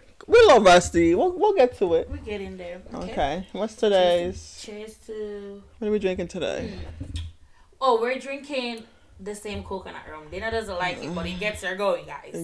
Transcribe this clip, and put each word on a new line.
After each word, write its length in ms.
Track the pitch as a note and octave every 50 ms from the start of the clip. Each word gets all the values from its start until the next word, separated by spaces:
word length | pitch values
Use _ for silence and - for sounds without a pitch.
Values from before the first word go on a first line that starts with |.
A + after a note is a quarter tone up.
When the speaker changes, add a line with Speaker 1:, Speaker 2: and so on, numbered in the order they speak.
| - - - - -
Speaker 1:
We're 160 | - G#4 A#4+ A#4
a 40 |
little 160 | F#4+ C#4 A3 A3
rusty. 520 | F#3 F3 F3+ - - - E3+ E3+ E3 E3+
We'll, 160 | G#3 E4 F#4
we'll 220 | F4+ D#4 G4 G#4+ G4
get 200 | F4 B3 B3 - -
to 160 | G3+ F3 E3
it. 120 | - - -
Speaker 2:
We'll 120 | - -
get 180 | - A3 G#3 G3+
in 160 | G3 F#3+ F#3+
there. 240 | F#3 F3+ F3 F3+ F#3 - - -
Okay. 180 | E3 F3+ F#3
Speaker 1:
Okay. 360 | A3+ F#3 D3+ C#3 D3+ F#3 F#3 -
What's 220 | - F#3 G#3 A3 -
Speaker 2:
Cheers 60 | -
to, 100 | A3+ G#3
Speaker 1:
today's? 720 | G3+ F#3 F3+ F3 F3 F3 F3 F3+ F#3+ - - - - - -
Speaker 2:
cheers 320 | A3 G#3 G#3 A3 A3 A3 - -
to 560 | - A3 G#3+ G#3+ G#3 G#3 G3+ G3+ G3+ G3+ G3+ G3 - - -
Speaker 1:
What 80 | A3
are 40 | G#3
we 60 | G#3+ G#3
drinking 280 | F#3+ F#3 F#3 F#3 F3+
today? 440 | F3 - F3+ C#3+ - C#2 - - - G3 - - - - -
Speaker 2:
Hmm. 60 | - - - - - - - - - - - _ _ _ _ -
Oh, 180 | C4 B3+ A#3 A3+
we're 200 | A#3 B3 C4 B3+
drinking 640 | C4+ C#4 C#4 C#4 - C#4+ D4 B3+ A#3+ A#3+ A#3 A3 G#3+ - _ _ _ _ - -
the 140 | F#3+ G#3 G#3
same 300 | G#3 - G#3 G3+ G3+ F#3+
coconut 380 | - G3 F#3+ - E3+ E3+ F3 - -
rum. 120 | D#3 D#3 D3+ D3+
Dana 220 | E3+ F#3+ A3 A3+
doesn't 240 | A3+ A3+ G#3 F#3+ F#3
like 260 | F3 F3+ F3+ - - -
it, 120 | D3+ F3
but 100 | E3+ E3+
it 100 | F3 F3+
Speaker 1:
Mm. 40 | F3+
Speaker 2:
gets 240 | G#3 G#3 G#3 - G3+
her 120 | F3+ F#3
going, 300 | F#3+ G3+ G3 F3 E3+ D#3
guys. 260 | D#3 D3 C#3+ - - - E3